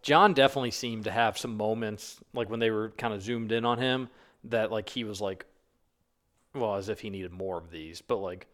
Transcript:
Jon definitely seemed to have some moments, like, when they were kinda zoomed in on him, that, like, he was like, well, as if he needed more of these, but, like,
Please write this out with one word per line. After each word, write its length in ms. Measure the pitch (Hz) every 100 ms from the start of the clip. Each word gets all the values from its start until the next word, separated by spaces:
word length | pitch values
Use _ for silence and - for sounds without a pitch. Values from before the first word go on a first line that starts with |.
Jon 300 | - 151 202
definitely 360 | 143 135 139 123
seemed 340 | - 120 113
to 60 | 107
have 280 | 104 113 104
some 180 | 123 107
moments, 640 | 107 113 110 104 - - -
like, 180 | 127 107
when 100 | 117
they 100 | 113
were 180 | 107 110
kinda 300 | - 117 104
zoomed 320 | 101 120 110
in 120 | 113
on 140 | 120 117
him, 300 | 127 131 123 - - _
that, 280 | 113 117 107
like, 160 | 110 101
he 160 | 123
was 160 | 113 98
like, 240 | 101 95 - _ _ _ _ _ _ _ _ _ _
well, 220 | 139 113 101
as 120 | 98
if 120 | 104
he 100 | 107
needed 220 | 98 92
more 260 | 90 95 87
of 120 | 85
these, 300 | 82 80 85
but, 160 | - 110
like, 300 | 95 92 -